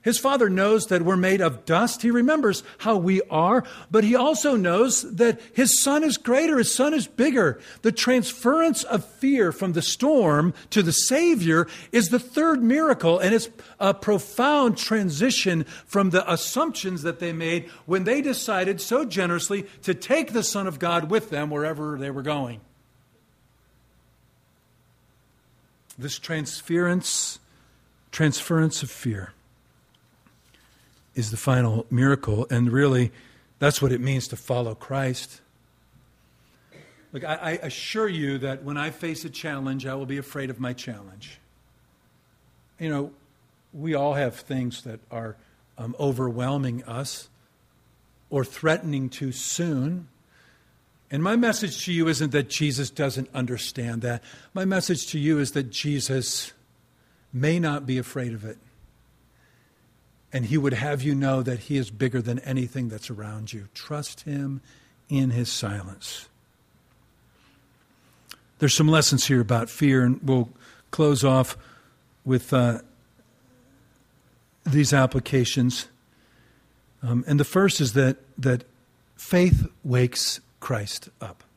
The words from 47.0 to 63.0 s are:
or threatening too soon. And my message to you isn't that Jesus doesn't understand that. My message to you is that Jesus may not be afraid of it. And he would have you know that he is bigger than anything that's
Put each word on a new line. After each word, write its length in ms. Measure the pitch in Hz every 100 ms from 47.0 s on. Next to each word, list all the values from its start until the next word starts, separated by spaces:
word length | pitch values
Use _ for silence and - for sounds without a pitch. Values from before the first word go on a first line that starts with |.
| 139 - - _ _ _ _ _ _ _ _ _ _
or 160 | 139
threatening 640 | 123 - 156 165 175 139 127
too 240 | - 135
soon. 760 | 123 - - 170 139 139 180 156 _ _ _ _ _ _ _ _ _ _
And 120 | 139
my 140 | 180 233
message 500 | 233 214 196 - -
to 60 |
you 160 | 170 165
isn't 240 | 131 151
that 180 | 143 131
Jesus 400 | - 151 131 135
doesn't 400 | - 139 127 131
understand 680 | 135 123 123 - - 117 117
that. 200 | 120 117 - - -
My 140 | 190 190
message 400 | 190 175 175 -
to 100 | 156
you 200 | 147 151
is 140 | 135
that 180 | 143 127
Jesus 840 | - 151 143 - 131 120 - - - _ _ _ _ _ _ _
may 260 | 127 147 170
not 280 | 165 147 131
be 100 | 127
afraid 380 | 123 135 123
of 100 | 113
it. 140 | 107 107 _ _ - _ _ _ _ _ _ _ _ _ _ _ _ _ _ 135
And 80 |
he 140 | 113 151
would 160 | 139
have 260 | 113 147 143
you 140 | 139
know 280 | 139 135 131
that 180 | 127 120
he 180 | - 139
is 120 | 110
bigger 300 | 107 127 123
than 200 | 117 123
anything 500 | - 131 123 135 120
that's 180 | 107